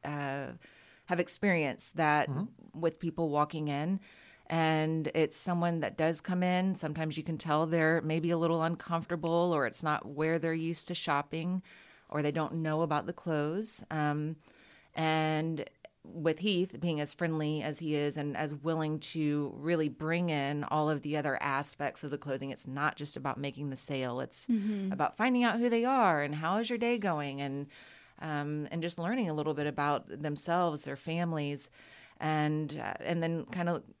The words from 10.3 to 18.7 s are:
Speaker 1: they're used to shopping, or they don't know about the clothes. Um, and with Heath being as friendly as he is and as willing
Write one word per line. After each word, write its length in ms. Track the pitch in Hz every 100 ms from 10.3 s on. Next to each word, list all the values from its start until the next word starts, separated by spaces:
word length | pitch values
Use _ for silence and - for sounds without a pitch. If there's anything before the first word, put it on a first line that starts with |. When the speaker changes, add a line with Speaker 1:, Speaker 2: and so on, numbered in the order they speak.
| 165
Speaker 1:
they're 140 | 165
used 360 | 165 165 165 -
to 60 |
shopping, 680 | 175 - 143 147 160 170 185 - - - - _
or 120 | 151
they 100 | 147
don't 220 | 156 156 165
know 260 | 160 156
about 240 | 165 147 -
the 60 |
clothes. 680 | 180 175 156 147 175 220 - -
Um, 460 | 156 147 147 151 156 - - - - _
and 680 | - 160 160 156 156 160 160 - _ - _
with 360 | - 170 156 156
Heath 380 | 202 185 185 -
being 200 | 170 151
as 140 | 147
friendly 480 | - 170 160 151 156
as 160 | 127 151
he 160 | 165
is 240 | 147 147 156
and 180 | 147 135
as 180 | 147
willing 460 | 147 151